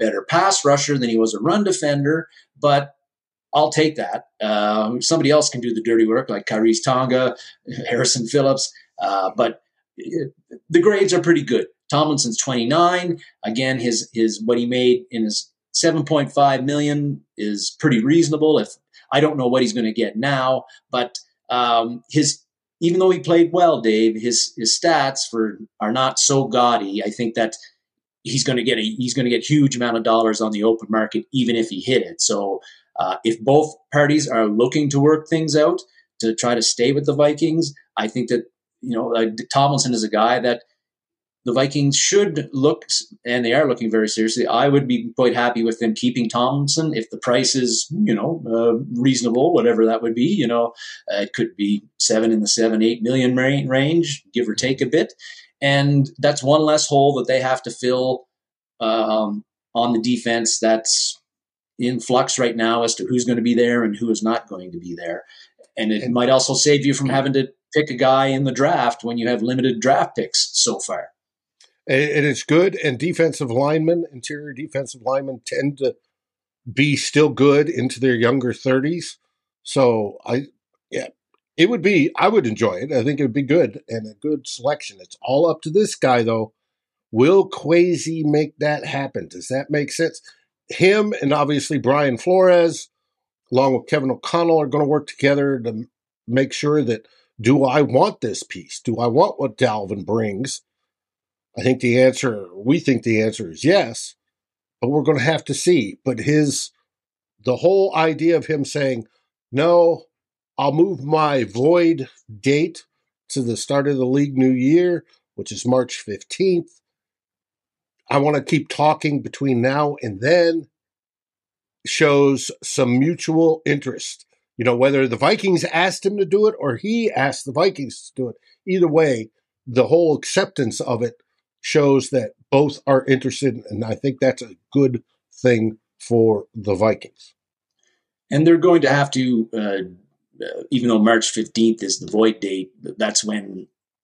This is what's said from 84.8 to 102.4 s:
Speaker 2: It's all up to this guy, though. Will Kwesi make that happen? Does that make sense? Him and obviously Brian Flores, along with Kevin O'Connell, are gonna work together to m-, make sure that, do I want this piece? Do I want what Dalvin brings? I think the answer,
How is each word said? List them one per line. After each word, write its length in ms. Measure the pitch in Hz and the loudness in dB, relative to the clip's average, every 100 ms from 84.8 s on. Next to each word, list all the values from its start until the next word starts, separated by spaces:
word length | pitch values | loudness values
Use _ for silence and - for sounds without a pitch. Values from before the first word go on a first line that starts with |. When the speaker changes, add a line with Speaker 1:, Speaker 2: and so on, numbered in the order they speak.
| - 98 | -8 -18
Speaker 2:
It's 200 | 92 - | -20 -12
all 260 | - 139 165 | -2 2 2
up 140 | 156 | 0
to 80 | 160 | -2
this 240 | 180 208 | 0 0
guy, 280 | - 135 123 | 0 0 2
though. 320 | 113 113 110 _ _ _ _ _ _ | 0 -2 -4 _ _ _ _ _ _
Will 360 | 113 143 196 190 | 2 4 4 2
Kwesi 760 | - 143 170 180 165 160 165 | -4 0 2 2 0 -4 -4
make 320 | 151 151 151 - | 0 0 0 -4
that 280 | 147 147 - | -4 -4 -6
happen? 420 | 139 139 110 82 | -6 -6 -8 -10
Does 200 | 90 - | -14 -8
that 220 | 131 143 | -6 -4
make 220 | 147 147 | -4 -4
sense? 300 | - 160 - - _ _ _ - | -2 -4 -4 -20 _ _ _ -12
Him 460 | - 180 214 214 - | 2 4 4 0 -2
and 100 | 143 | 0
obviously 460 | 147 143 143 - 143 | 0 0 -2 -2 -2
Brian 400 | 123 143 143 117 | 0 2 0 -2
Flores, 720 | 180 185 185 175 170 143 - _ _ _ _ _ - | 0 4 6 6 4 0 -12 _ _ _ _ _ -2
along 220 | 123 135 | 2 2
with 120 | 123 - | 0 0
Kevin 240 | 151 131 | -2 -2
O'Connell, 500 | 123 - 170 170 160 | -4 -4 0 2 2
are 60 | 147 | 2
gonna 180 | 147 | 0
work 220 | 143 151 147 | 0 0 -4
together 540 | - 139 143 139 131 | 0 2 2 0 -2
to 80 | 117 | -4
m-, 220 | 110 120 _ _ _ - | -8 -10 _ _ _ -2
make 260 | 127 135 | 0 0
sure 300 | - 147 151 | -2 0 2
that, 240 | 117 110 - _ _ - | 0 -4 -8 _ _ -2
do 220 | 113 143 | 2 4
I 200 | 135 143 | 4 2
want 380 | 131 127 202 - | 2 2 0 -2
this 220 | 117 92 | -8 -8
piece? 380 | - 92 78 - | -12 -16 -16 -10
Do 160 | - 113 | -6 -2
I 100 | 120 | 0
want 320 | 123 196 - | 2 0 0
what 180 | 135 104 | -8 -2
Dalvin 480 | 123 107 98 101 | -2 -2 -6 -8
brings? 580 | 95 113 110 98 139 - _ _ _ _ _ _ _ _ _ 98 | -4 -4 -4 -6 -8 -10 _ _ _ _ _ _ _ _ _ -4
I 60 | |
think 180 | 123 127 | -2 0
the 220 | 123 123 | 2 4
answer, 460 | 131 127 131 104 | 4 4 -2 -4